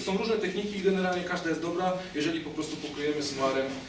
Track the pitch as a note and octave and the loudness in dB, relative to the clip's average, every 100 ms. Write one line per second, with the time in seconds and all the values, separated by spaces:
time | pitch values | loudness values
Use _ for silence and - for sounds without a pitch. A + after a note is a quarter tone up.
0 | - F#3+ A3 G#3+ F3+ G3 G3+ G3+ F#3+ F#3+ | 0 0 2 2 2 0 -2 2 4 4
1 | F#3 F3+ F3+ F3 D#3+ D#3+ E3+ F3 F3+ F3+ | 2 0 0 -2 0 0 0 0 0 0
2 | - D3 D#3 E3 D3 D3+ D3 D3+ D3 D3 | -2 0 0 0 -4 -4 -4 -4 -6 -2
3 | D3 D3 C#3+ C3+ C3+ C3 C3+ C3+ | 0 0 0 0 2 2 0 -4